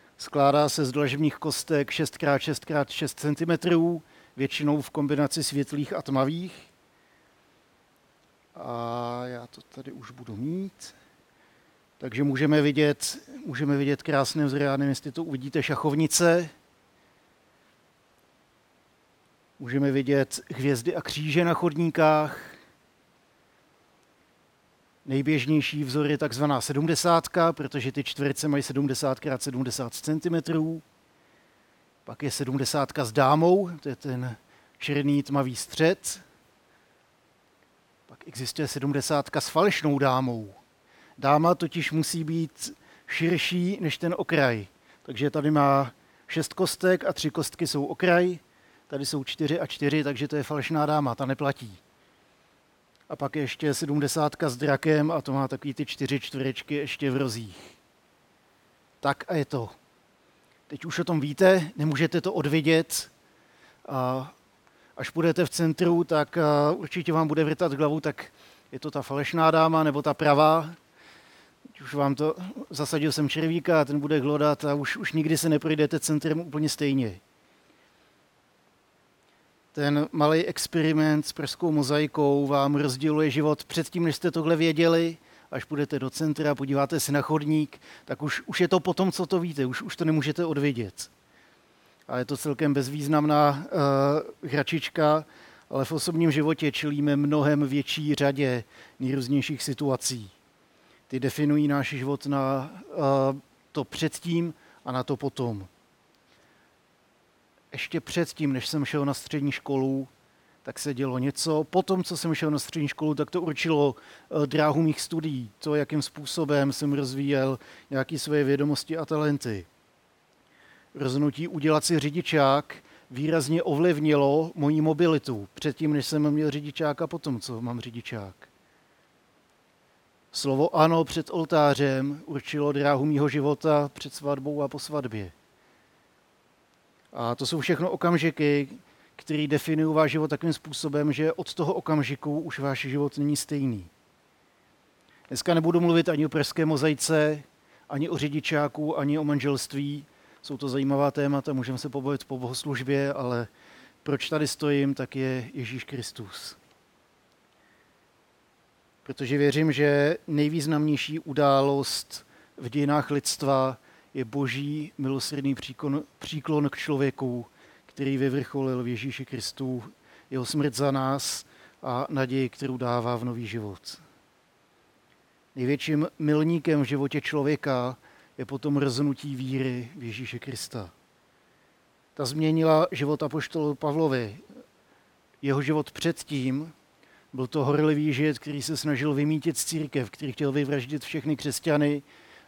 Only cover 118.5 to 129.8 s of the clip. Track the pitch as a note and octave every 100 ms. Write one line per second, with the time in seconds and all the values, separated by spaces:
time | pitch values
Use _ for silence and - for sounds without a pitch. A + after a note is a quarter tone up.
118.5 | C#3 D3 C#3+ - D#3+ D#3 D#3 D3+ C#3+ A#2+
119.5 | G2+ E2+ _ _ _ _ _ _ _ _
120.5 | _ - - _ - C3 C3+ D3 C3+ E3+
121.5 | E3 D3+ D3+ - E3 D3 D#3+ - D#3 C3+
122.5 | C#3 - - - - - B2+ D3+ E3 C3+
123.5 | E3 - D3 F3+ D3 D3+ D3 C#3 D3+ D#3+
124.5 | E3 D3 D#3 D#3 D3+ E3+ D3+ - A2 G2+
125.5 | - D3+ C3 D#3 D3 C3 D3+ D3+ D3+ D3+
126.5 | C#3+ D3 C#3 D#3 C#3+ D#3+ E3 D3+ A#2+ -
127.5 | A2+ A#2+ A#2+ B2 A#2 - A2+ G2 - -
128.5 | _ _ _ _ _ _ _ _ _ _
129.5 | _ _ _